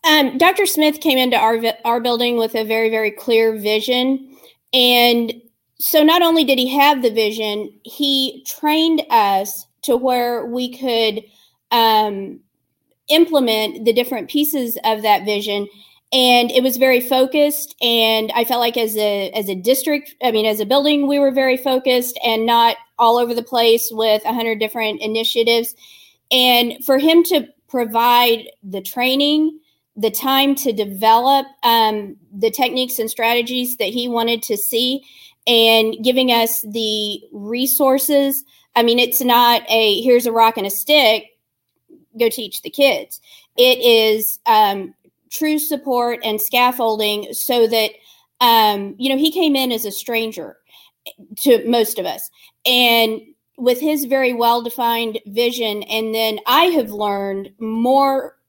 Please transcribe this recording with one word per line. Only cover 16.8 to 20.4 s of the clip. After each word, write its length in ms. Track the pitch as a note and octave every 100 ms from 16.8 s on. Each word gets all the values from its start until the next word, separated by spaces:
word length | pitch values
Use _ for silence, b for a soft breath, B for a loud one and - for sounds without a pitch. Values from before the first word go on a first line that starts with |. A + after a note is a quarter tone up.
| C4 B3
focused. 760 | B3 C4 C4 D4 D4 D4 - -
And 500 | A#3+ A#3 A3 A3 A3
I 100 | -
felt 160 | A#3 B3
like 160 | A#3 A#3+
as 200 | A3+ G#3+
a, 340 | G#3 G3+ G3
as 180 | A3 G3
a 60 |
district, 600 | F#3 G3 C4+ D#4+ D4 C#4+ _
I 80 | B3
mean, 160 | A3